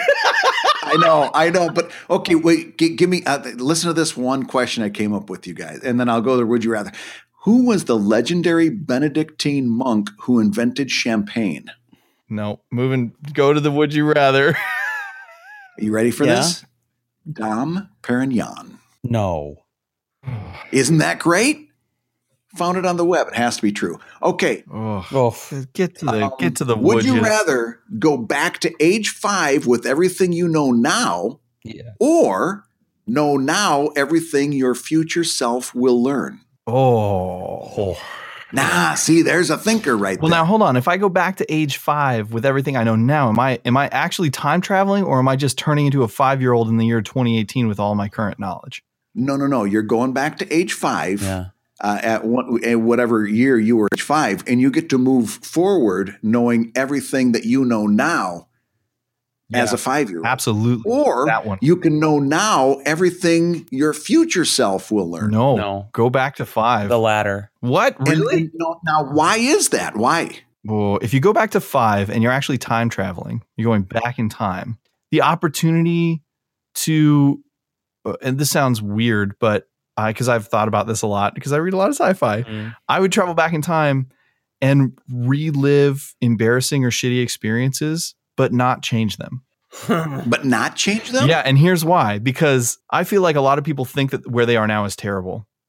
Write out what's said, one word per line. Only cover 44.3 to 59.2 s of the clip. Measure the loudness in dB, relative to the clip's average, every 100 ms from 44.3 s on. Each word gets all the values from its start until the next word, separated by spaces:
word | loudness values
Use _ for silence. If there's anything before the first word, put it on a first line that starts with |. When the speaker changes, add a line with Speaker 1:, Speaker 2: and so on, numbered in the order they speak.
Speaker 1:
time | -2 0 0
traveling, | 0 2 2 0
or | 2 2
am | 2
I | 2
just | 0 -2
turning | 0 2
into | 2 2
a | 0
five-year-old | 2 0 2 2 2 2
in | 2
the | 2
year | 0
twenty | -2 -2 0 0
eighteen | -2 -2 -2
with | 0
all | -2
my | -2 -4
current | -4 -6 -6
knowledge? | -8 -10 -14 -18 -20 _ _
Speaker 2:
No, | -6 -4 -2
no, | 0
no. | 0
You're | 2 0
going | 2 0 0
back | -2 -4 -4
to | -2
age | -2 -2
five, | -2 -2 -2 -2 -4
Speaker 3:
Yeah. | -4 -6 -8 -14 _ -8
Speaker 2:
uh, | -4 -2
at | -2 -2
one, | -2 -4 -2 -4
at | 0 0
whatever | 2 2 2 0 0
year | 2 2 2
you | 2 2
were | 2
age | -2
five, | -2 0 0 -2 0
and | 2
you | 2
get | 0 0
to | 0
move | 2 2 0
forward | -6 -6 0 2 2 2 0 -4 -6
knowing | -2 2 2 2 0
everything | -2 -2 -4 -4 0 2
that | 2
you | 0 0 2
know | 0 2
now | 2 2 0 -4 -8 -14 _ _ _ _ _ _ _